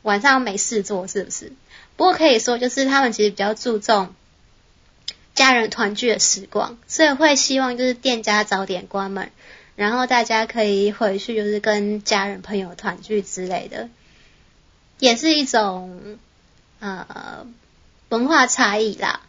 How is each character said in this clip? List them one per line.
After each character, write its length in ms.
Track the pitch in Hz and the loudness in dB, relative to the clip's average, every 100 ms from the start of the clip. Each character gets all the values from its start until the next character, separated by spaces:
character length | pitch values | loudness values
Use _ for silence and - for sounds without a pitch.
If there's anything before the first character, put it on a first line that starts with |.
晚 180 | - 247 | 2 2
上 200 | 277 269 | 4 2
没 140 | 240 196 | 0 -4
事 260 | - 226 | -2 -4
做 240 | 196 196 185 | -4 -6 -6
是 160 | 208 | -8
不 80 | - | -8
是？ 200 | - - - _ - - - | -12 -14 -20 _ -20 -20 2
不 80 | |
过 100 | 359 | 2
可 140 | - 320 | 6 4
以 100 | 226 | 4
说 220 | 240 240 | 2 -2
就 100 | 247 | -2
是 160 | 277 269 | 0 0
他 160 | 277 | 2
们 100 | 254 | 2
其 120 | 220 | 2
实 80 | 208 | 0
比 40 | 196 | 0
较 200 | 202 220 | -4 -2
注 240 | 247 214 | -4 -4
重 340 | 220 208 180 - _ _ _ _ _ _ _ _ - - _ | 2 0 0 -12 _ _ _ _ _ _ _ _ -18 -18 _
家 200 | - 269 | 4 6
人 180 | 247 214 | 6 0
团 240 | 226 226 214 | -2 -2 0
聚 140 | 240 | 0
的 100 | 208 | 2
时 260 | - 196 196 | 0 0 -4
光， 320 | 208 208 240 _ | -4 -4 -8 _
所 200 | - 311 | 2 2
以 40 | |
会 220 | 269 311 277 | 6 4 4
希 240 | - 269 | 2 0
望 160 | 254 240 | 0 0
就 80 | |
是 120 | 254 240 | -2 0
店 260 | 262 233 | -2 -2
家 220 | 220 214 | 2 2
早 240 | 208 190 190 | 2 -2 -2
点 180 | 180 190 | -6 -6
关 240 | 196 196 | -6 -6
门， 220 | 196 - _ - - - - | -6 -10 _ -20 -20 -20 -4
然 220 | 208 247 | -2 0
后 80 | 254 | 2
大 180 | 247 | 2
家 220 | 233 220 220 | 2 0 0
可 180 | 233 | 0
以 280 | 214 196 202 | 2 2 0
回 260 | 208 214 196 | 0 -2 -2
去 180 | - 220 | -4 -2
就 80 | |
是 160 | 208 208 | -2 0
跟 440 | 214 208 202 208 | 0 0 0 -4
家 240 | - 208 196 | 0 0 0
人 160 | 196 | -8
朋 160 | 185 202 | -6 -6
友 160 | 185 175 | -6 -8
团 260 | 214 180 | -8 -8
聚 220 | 196 214 | -4 -4
之 240 | 190 - 185 | -4 -10 -6
类 200 | 180 - | -6 -8
的， 220 | - 233 _ _ _ _ _ _ _ _ _ _ _ | -12 -14 _ _ _ _ _ _ _ _ _ _ _
也 160 | 254 233 | 2 4
是 160 | 311 | 2
一 120 | 302 | 2
种， 760 | 269 233 202 185 185 180 202 220 _ _ _ _ _ _ | 2 0 0 -4 -12 -16 -18 -20 _ _ _ _ _ _
呃， 680 | 208 185 - - - - 240 233 _ _ _ _ _ | -12 -12 -12 -16 -16 -16 -18 -20 _ _ _ _ _
文 180 | 233 262 | -2 2
化 180 | 320 247 | 4 2
差 320 | - 226 208 | 2 0 2
异 180 | 220 196 | -2 -2
啦。 260 | 190 - | -6 -6